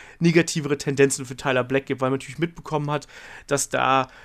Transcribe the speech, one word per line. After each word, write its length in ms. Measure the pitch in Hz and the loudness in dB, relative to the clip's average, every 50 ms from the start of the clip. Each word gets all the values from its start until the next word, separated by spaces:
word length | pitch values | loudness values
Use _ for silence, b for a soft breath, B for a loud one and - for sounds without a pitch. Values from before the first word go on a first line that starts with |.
| B B B B | B B B B
negativere 600 | 165 170 160 170 165 165 - 165 143 139 147 143 | 2 4 6 6 4 4 0 -4 -2 -2 -2 -2
Tendenzen 480 | - - 139 135 139 139 135 - 135 | -2 -2 4 4 4 4 4 0 -6
für 100 | 123 131 | -10 -10
Tyler 280 | 123 - 143 131 127 123 | -6 -2 0 0 0 0
Black 220 | 123 131 135 135 | 0 0 -2 -2
gibt, 140 | - 135 127 | -2 -4 -2
weil 100 | 131 127 | 0 0
man 80 | 135 135 | 0 -2
natürlich 200 | 131 - 127 - | -4 -10 -6 -4
mitbekommen 520 | 160 170 - - - - 156 151 147 147 | -4 -4 -4 -10 -8 -4 -4 -2 -2 -2
hat, 160 | 147 151 - B B B B B B B B - | -4 -4 -6 B B B B B B B B -2
dass 200 | 143 143 - - | -2 -2 0 -2
da 400 | - 131 123 123 135 135 127 B B B B | 0 0 2 4 4 2 2 B B B B